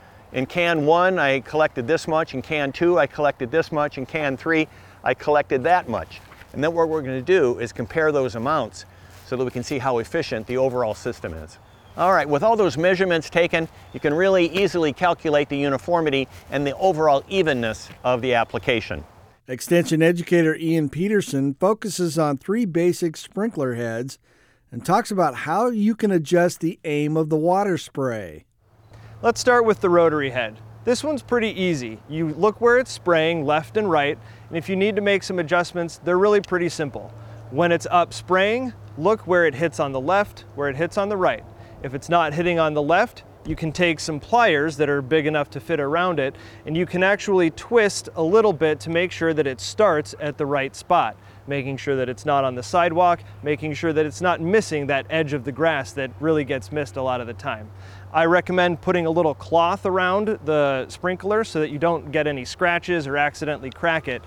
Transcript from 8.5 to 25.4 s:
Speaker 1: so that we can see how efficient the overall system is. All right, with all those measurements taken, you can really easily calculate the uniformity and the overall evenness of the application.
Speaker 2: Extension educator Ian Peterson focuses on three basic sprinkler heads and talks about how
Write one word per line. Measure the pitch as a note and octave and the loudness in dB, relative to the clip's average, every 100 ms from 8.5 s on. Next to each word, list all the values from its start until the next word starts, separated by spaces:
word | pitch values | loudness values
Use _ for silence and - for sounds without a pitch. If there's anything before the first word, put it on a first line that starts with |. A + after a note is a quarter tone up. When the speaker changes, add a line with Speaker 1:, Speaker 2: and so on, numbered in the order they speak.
| D#3 G#2+ - - - - - - | -2 -2 -8 -20 -20 -20 -20 -6
Speaker 1:
so | B2+ | -4
that | |
we | B2+ | -4
can | B2 | -4
see | A#2 C#3+ | -6 -4
how | C3+ A#2+ | 0 -2
efficient | A2 - C#3 A2+ G#2+ | -2 -4 -4 -6 -4
the | B2 | 0
overall | C3 B2 A2 | 0 0 -2
system | G#2 B2 - G#2 | -4 -8 -8 -10
is. | D#2+ D#2 - - - - - | -10 -14 -20 -20 -20 -12 0
All | F3+ | 2
right, | F3+ D3 | 2 2
with | C#3+ | 2
all | G#3+ A3 | 2 2
those | F3+ C#3+ | 2 2
measurements | F3+ F#3 F#3+ E3 - | 2 2 2 0 0
taken, | F3 F3 E3+ E3 - - | 0 2 0 -4 -10 -16
you | C3 | -4
can | D3+ | -2
really | D#3 F#3+ F#3+ E3+ | 2 4 4 2
easily | F3 F#3+ F3 D#3 | 2 0 2 0
calculate | - F3+ E3+ D#3+ D3 D3 | 2 0 0 2 0 0
the | C#3 | -2
uniformity | C#3+ C3+ - E3+ D#3 C3+ C3 - - | 0 -2 0 0 2 0 -2 -10 -8
and | C#3 C#3+ | -4 -4
the | B2+ | 0
overall | F#3+ D#3 D#3 C#3 - | 0 4 4 4 2
evenness | F#3+ D#3 B2+ A2+ G#2+ - - | 0 2 2 -2 -4 -12 -6
of | B2 B2 | -2 0
the | B2+ | 2
application. | A#2 A2 A#2 - A#2 - D#2+ - - - _ - | 2 0 -2 0 -2 -2 -8 -12 -20 -20 _ -12
Speaker 2:
Extension | B2+ - F3 E3 D#3+ | -8 0 2 2 4
educator | E3 F3 - F3 D#3+ D#3 | 4 2 2 4 4 2
Ian | D#3+ E3 C#3+ | 0 0 0
Peterson | C#3+ G3 G#3 - C#3 C#3 C#3 | -2 0 0 0 0 -2 0
focuses | F#3 A3 G#3+ E3+ E3+ D3+ | 0 0 -4 -4 -2 0
on | D3+ C#3 | 0 -2
three | - A3+ | -2 -2
basic | G#3+ D#3+ F3 - E3+ - | 0 2 2 0 -2 -6
sprinkler | - F#3+ A3 E3 C3 | -10 -6 -4 -2 -4
heads | A#2+ A#2 A2+ C3+ - _ _ _ _ _ | -2 -4 -6 -8 -12 _ _ _ _ _
and | A#2+ | -8
talks | E3 G3+ A3 | 0 0 0
about | G3 D#3 | 0 0
how | A#2 | -2